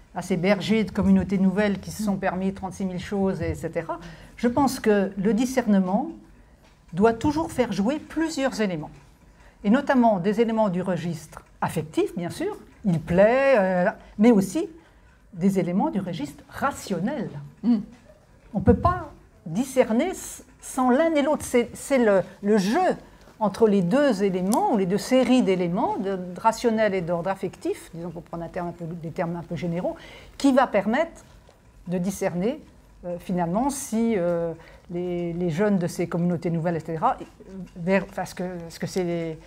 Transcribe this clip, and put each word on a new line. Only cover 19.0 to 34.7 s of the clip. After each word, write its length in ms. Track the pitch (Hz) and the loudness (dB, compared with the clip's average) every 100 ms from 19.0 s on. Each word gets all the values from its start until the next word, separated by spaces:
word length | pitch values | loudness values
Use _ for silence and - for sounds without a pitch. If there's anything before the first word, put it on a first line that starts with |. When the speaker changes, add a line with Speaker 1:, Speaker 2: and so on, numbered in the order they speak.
| 302 - - _ | -6 -16 -20 _
Speaker 1:
discerner 680 | 160 180 269 254 233 226 359 | -6 -4 0 2 2 2 0
s-, 340 | 339 - - - - | -4 -12 -16 -20 -20
sans 260 | - 269 254 | -8 0 2
l'un 240 | 262 330 | 4 2
et 60 | 294 | 2
l'autre. 240 | 277 285 | 0 0
C'est, 240 | - 240 240 | 0 0 0
c'est 240 | - - 269 | -4 -2 2
le, 240 | 220 190 175 - | 4 4 0 -4
le 140 | 202 214 | 2 2
jeu 220 | 185 311 349 196 - - - - | 4 2 2 0 -6 -20 -16 -2
entre 300 | 208 196 220 | -2 2 4
les 140 | 196 | 4
deux 400 | 170 269 285 190 | 2 4 2 2
éléments, 500 | 202 180 185 285 415 | 0 0 0 2 2
ou 60 | 220 | 2
les 80 | 180 | 0
deux 100 | 202 | -2
séries 440 | - 254 254 254 | 2 2 4 4
d'éléments, 560 | 196 180 175 196 359 392 | 4 0 0 -2 -2 -2
de, 180 | 190 185 | -4 -6
de 240 | 180 180 | -8 -2
rationnel 540 | 226 220 240 220 214 | 0 0 0 2 2
et 80 | 185 | 0
d'ordre 260 | 170 170 185 | -2 -2 -4
affectif, 600 | 190 180 - 330 415 - | -4 -6 -6 -6 -6 -10
disons 160 | 165 175 | -12 -10
pour 140 | 165 | -12
prendre 220 | - 170 | -12 -10
un 40 | 165 | -8
terme 200 | 180 175 | -8 -8
un 40 | |
peu, 140 | 170 165 | -8 -10
des 240 | 175 160 | -10 -8
termes 260 | - 165 170 | -6 -4 -6
un 60 | |
peu 140 | 147 160 | -8 -6
généraux, 400 | 170 170 285 311 - - - - | -4 -2 -4 -6 -14 -20 -20 0
qui 140 | 277 | 4
va 140 | 262 247 | 4 4
permettre 580 | 202 208 254 330 - - - - _ _ - 175 | 2 2 0 -2 -6 -20 -20 -20 _ _ -16 -6
de 100 | 180 | -4
discerner, 640 | 190 196 196 175 214 311 - - - - | -2 -2 -4 -2 -2 -4 -10 -20 -20 -14
euh, 140 | 175 170 | -10 -8
finalement, 500 | - 180 170 202 277 | -4 -2 0 0 -2
si, 460 | 277 - 220 226 202 | -4 -4 0 2 2
euh, 380 | 175 170 170 160 - | 0 0 -2 -6 -14